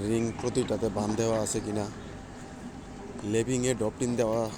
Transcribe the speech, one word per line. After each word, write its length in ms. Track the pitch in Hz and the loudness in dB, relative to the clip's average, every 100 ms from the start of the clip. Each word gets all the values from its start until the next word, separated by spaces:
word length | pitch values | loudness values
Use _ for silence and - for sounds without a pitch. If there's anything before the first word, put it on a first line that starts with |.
| 104 | 2
রিং 140 | 113 113 104 | 2 0 -2
প্রতিটাতে 500 | 123 127 110 107 110 101 | 0 0 2 2 0 0
বান 120 | 104 107 | 2 2
দেওয়া 180 | 113 110 107 | 4 2 2
আছে 140 | 113 104 | 0 0
কিনা, 200 | 104 104 - - - - - - - - - - - - - 104 | -2 -2 -6 -12 -12 -12 -12 -12 -12 -12 -12 -12 -12 -10 -6 0
লেভিংয়ে 400 | 110 117 127 127 120 | 2 4 2 2 2
ডপটিন 300 | 107 - 123 120 | 0 0 0 2
দেওয়া 220 | 110 113 110 | 4 2 0